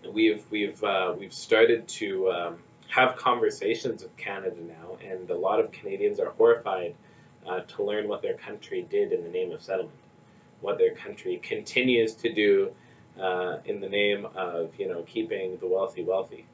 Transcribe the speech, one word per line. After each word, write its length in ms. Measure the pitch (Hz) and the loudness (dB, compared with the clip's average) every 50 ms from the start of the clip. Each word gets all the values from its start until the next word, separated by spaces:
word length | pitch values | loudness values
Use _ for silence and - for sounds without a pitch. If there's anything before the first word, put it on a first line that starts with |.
| - - 104 | -12 -6 2
We've, 320 | 107 110 110 - - - - | 4 4 4 4 2 -4 -6
we've, 320 | 107 104 101 98 - - 107 | -2 -2 -2 -2 -2 -2 -2
uh, 320 | 101 98 95 92 90 87 92 | 0 2 2 0 0 -2 -4
we've 140 | 101 92 - | -8 -12 -12
started 560 | - - - 113 110 117 117 117 113 107 - | -14 0 2 6 6 8 8 6 2 0 -8
to, 420 | - - 110 101 98 95 92 95 | -8 -6 -4 -4 -2 0 0 0
um, 280 | 92 87 87 85 85 - - - - _ - - | 0 0 -2 -4 -6 -10 -16 -20 -20 _ -14 -2
have 280 | - 123 131 123 - | 4 4 4 4 4
conversations 880 | - - 131 120 120 113 104 - - 101 104 113 - - 127 110 - - | 0 2 2 2 4 2 0 0 0 0 0 0 0 -2 -6 -6 -6 -10
with 140 | - - | -18 -16
Canada 400 | - - 107 98 95 95 95 87 85 | -12 -10 -8 -8 -6 -6 -6 -8 -8
now, 360 | 85 85 82 80 82 90 92 92 - | -14 -14 -14 -16 -14 -16 -14 -14 -10
and 240 | 101 95 92 92 87 | -10 -10 -10 -4 -4
a 60 | 90 | -4
lot 240 | 82 - 95 104 110 | 0 0 2 2 2
of 120 | 113 110 - | 2 0 -2
Canadians 480 | - - 98 98 98 104 104 104 - | -10 -8 -8 -4 2 2 2 2 2
are 100 | 92 - | -2 -4
horrified, 640 | - - 113 117 117 113 - 104 95 92 87 85 - - - - - - - - - - - | 4 6 8 8 8 6 4 -2 -2 -2 -2 -6 -6 -10 -20 -20 -20 -20 -20 -20 -20 -20 -10
uh, 140 | 87 92 90 | -6 -6 -6
to 220 | 85 - - - 101 | -6 -8 -4 -2 -2
learn 260 | 101 104 107 104 104 | 0 0 -2 -2 -2
what 140 | 101 95 - | -4 -2 -2
their 120 | 98 - | -4 -4
country 520 | - - - 104 101 - - 101 90 90 - | -4 -6 -12 -12 -12 -10 -6 -6 -6 -4 0
did 240 | 98 101 101 90 92 | 2 2 2 2 0
in 120 | 90 85 | -2 -2
the 60 | 85 | -4
name 220 | 87 92 92 90 82 | -4 -2 -2 -2 -4
of 100 | - - | -10 -6
settlement, 360 | - 95 92 90 80 - - - - _ _ - - - - _ - - - | -4 -2 -2 -2 -4 -8 -20 -20 -20 _ _ -20 -20 -20 -20 _ -20 -20 -10
what 180 | - 101 101 - | -4 -4 2 4
their 160 | - - - | 4 2 2
country 440 | - - 104 - - - 92 90 90 - | -2 -12 -12 -12 -8 -6 -6 -6 -6 -4
continues 720 | - 113 107 107 - - 127 123 127 123 117 113 110 110 | -6 -6 -6 -6 -2 0 2 4 4 4 4 4 2 -2
to 180 | - - 113 104 | -4 -4 -2 0
do, 380 | 107 104 101 98 98 98 98 - - - - - - - - - - | 2 4 6 6 4 4 0 -4 -12 -20 -20 -20 -20 -20 -20 -12 -6
uh, 380 | 95 95 92 90 90 90 90 - - | -4 -2 -2 -2 -2 -4 -6 -8 -6
in 160 | - 101 101 | -6 -6 -6
the 80 | 95 - | -6 -4
name 380 | 98 104 104 104 101 101 104 - - | 0 2 2 2 2 0 -4 -10 -6
of, 440 | 95 92 90 82 85 85 82 - - | -6 -6 -4 -2 -4 -4 -4 -4 -6
you 100 | 98 92 | -4 -4
know, 140 | 90 85 82 | -4 -6 -8
keeping 540 | - - 113 110 110 110 98 95 92 92 87 | -6 -4 -4 -4 -2 -4 -4 -4 -6 -6 -6
the 80 | 92 | -2
wealthy 360 | 92 92 95 95 92 - 92 85 | 0 0 0 0 -2 -4 -6 -2
wealthy 420 | 85 92 95 92 - 82 80 - - | 0 0 0 -2 -4 -10 -20 -20 -20